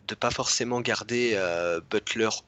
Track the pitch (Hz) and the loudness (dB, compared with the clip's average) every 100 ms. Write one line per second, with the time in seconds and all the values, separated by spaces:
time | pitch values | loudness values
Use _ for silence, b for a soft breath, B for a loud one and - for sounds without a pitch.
0 | - 110 120 117 127 - 120 123 117 101 | -4 -2 -2 0 0 0 0 0 0 -2
1 | 98 120 120 101 92 85 87 85 - 104 | -2 0 2 2 2 0 0 -2 0 -2
2 | - 113 110 - | -2 0 0 0